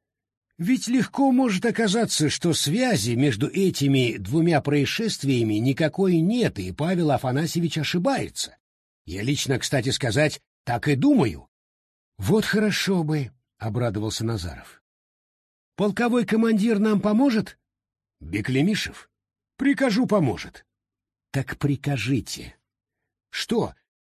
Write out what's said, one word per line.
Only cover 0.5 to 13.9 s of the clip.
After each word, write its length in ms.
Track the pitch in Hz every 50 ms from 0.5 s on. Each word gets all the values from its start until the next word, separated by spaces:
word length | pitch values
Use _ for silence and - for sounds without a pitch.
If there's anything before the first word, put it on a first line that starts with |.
| _
Ведь 320 | - 170 190 262 196 - 220
легко 440 | 247 262 196 - - - 277 277 247
может 340 | 254 269 240 190 180 233
оказаться, 640 | 233 185 214 226 202 185 233 220 - - - 151 135
что 240 | - - - 175 143
связи 580 | - - 139 165 240 254 254 208 120 98 120 120
между 340 | 117 139 151 107 101 131
этими 680 | 185 - 190 196 185 180 - 143 139 139 135 123 117 107
двумя 460 | 107 95 95 135 165 160 175 160 135 -
происшествиями 960 | 143 143 147 135 - - - 226 208 - - - 139 131 120 113 110 107
никакой 640 | 104 117 135 131 - 160 147 - 180 196 190 175 160
нет, 380 | 160 190 233 247 214 127 - 107
и 140 | 90 92 87
Павел 380 | - 147 175 190 175 170 147
Афанасьевич 680 | 135 117 - 131 123 143 170 143 - 170 170 165 -
ошибается. 800 | 160 143 - - 180 170 269 269 190 107 104 - - - - - _ _ _ _ _ _ _ _ _ _
Я 180 | - 85 95 107
лично, 360 | 131 147 - - 131 135 120
кстати 320 | - - 151 131 104 131
сказать, 500 | - - - 117 98 143 156 147 - - _ _ _ _ _
так 240 | - 120 117 - 151
и 60 | 143
думаю». 540 | 123 160 294 294 226 139 107 78 - - - _ _ _ _ _ _ _ _ _ _ _ _ _ -
«Вот 260 | 98 104 190 220 208
хорошо 580 | - - 220 214 208 190 - - 185 196 175 160
бы», 300 | 147 156 151 135 110 - _ _ _ _ _
обрадовался 680 | 107 110 104 120 123 117